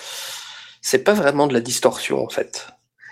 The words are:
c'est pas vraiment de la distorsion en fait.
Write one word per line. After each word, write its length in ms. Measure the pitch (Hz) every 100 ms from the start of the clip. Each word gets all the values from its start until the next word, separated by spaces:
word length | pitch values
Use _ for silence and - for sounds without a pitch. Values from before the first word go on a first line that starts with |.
| - - - - - - - -
c'est 200 | - 131
pas 120 | -
vraiment 340 | 208 143 143 143
de 40 |
la 80 | 120
distorsion 640 | 120 - 123 - - 67
en 40 | -
fait. 400 | - - - - - _ _ -